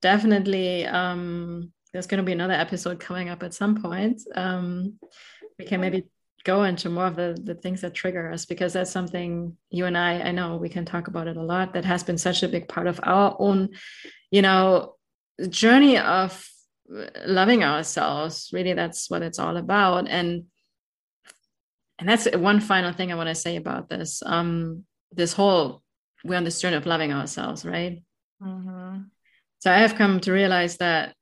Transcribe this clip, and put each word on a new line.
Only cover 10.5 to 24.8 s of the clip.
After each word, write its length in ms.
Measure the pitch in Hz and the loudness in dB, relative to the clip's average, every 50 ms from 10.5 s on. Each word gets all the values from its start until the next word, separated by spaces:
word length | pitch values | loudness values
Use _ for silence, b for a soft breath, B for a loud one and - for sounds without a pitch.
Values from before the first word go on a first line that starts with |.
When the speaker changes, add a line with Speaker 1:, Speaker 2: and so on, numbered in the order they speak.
| 170 165 | -4 -6
Speaker 1:
we 120 | 170 170 | -6 -6
can 160 | - 180 170 | -6 -6 -8
talk 220 | 165 - 175 170 - | -4 -6 -6 -6 -6
about 200 | - 170 165 165 | -8 -6 -6 -6
it 100 | 165 165 | -6 -6
a 60 | 160 | -6
lot. 300 | 165 175 180 190 185 185 | -2 0 -2 -2 -2 -2
That 120 | 180 170 | -6 -2
has 180 | 190 180 180 170 | 0 -2 -2 0
been 140 | - 175 165 | -4 -4 -2
such 260 | - 180 180 - - | -2 -2 2 2 2
a 40 | 175 | 2
big 200 | - 175 165 - | 2 -4 -6 -4
part 200 | - - 175 175 | -6 -2 -2 -2
of 120 | 175 170 - | -2 -2 2
our 320 | - 180 190 202 196 190 - | 4 6 6 6 4 4 2
own, 300 | 196 202 196 196 190 196 B B B B B B B B B B B B | 2 4 4 4 2 0 B B B B B B B B B B B B
you 100 | - 202 | 4 6
know, 540 | 190 196 190 190 185 190 185 175 - - - _ _ _ _ _ _ _ _ - - 185 | 6 8 6 6 6 6 6 4 2 0 -14 _ _ _ _ _ _ _ _ -8 -8 -6
journey 480 | 170 - - 226 240 269 285 285 262 214 | -2 2 6 8 8 10 10 8 6 6
of 480 | - - 165 190 185 185 185 - - - _ _ _ _ _ _ _ _ - 104 107 - - - - | 4 2 2 2 2 0 -4 -10 -20 -20 _ _ _ _ _ _ _ _ -16 -14 -14 -14 -14 -12 -4
loving 380 | - 190 185 185 208 240 233 185 | 0 2 4 6 6 6 4 4
ourselves. 840 | 143 147 151 160 - - - 156 151 143 147 151 160 160 - - - - | 2 0 0 -2 -4 -2 -2 0 0 0 -2 -4 -6 -6 -10 -12 -8 -6
Really, 200 | 180 185 180 180 | -4 -2 -2 -2
that's 360 | 170 170 165 165 - - - | -2 -2 -4 -6 -8 -8 -6
what 120 | 180 170 170 | -6 -4 -4
it's 160 | 165 165 - | -6 -6 -4
all 160 | - 160 165 175 | -4 -4 -4 -4
about. 500 | 175 175 190 208 202 185 180 180 175 - | -4 0 2 4 4 4 4 2 -2 -2
And, 360 | - 175 175 170 175 175 170 _ _ _ _ _ _ _ _ _ _ _ _ _ _ _ _ _ - _ _ _ _ _ _ _ _ _ _ _ _ _ | -2 -2 -2 -2 -4 -6 -8 _ _ _ _ _ _ _ _ _ _ _ _ _ _ _ _ _ -20 _ _ _ _ _ _ _ _ _ _ _ _ _
and 100 | 175 180 | 0 2
that's 180 | 220 226 220 - - | 2 4 4 2 0
one 240 | 180 170 196 208 208 | 2 2 4 4 4
final 320 | 214 - 196 185 180 175 | 4 4 2 2 2 0
thing 200 | 175 175 185 180 | -4 -4 -6 -6
I 40 | 175 | -4
wanna 200 | 165 165 160 160 | -4 -4 -4 -4
say 200 | 160 - 170 175 | -4 -6 -6 -6
about 320 | 170 160 - - - - _ | -6 -6 -6 -6 -8 -8 _
this. 320 | - - 165 165 - - - | -8 -8 -8 -8 -10 -10 -6
Um, 580 | - 165 170 170 170 170 170 165 165 165 165 | -2 -2 -2 0 0 -2 -2 -4 -6 -8 -12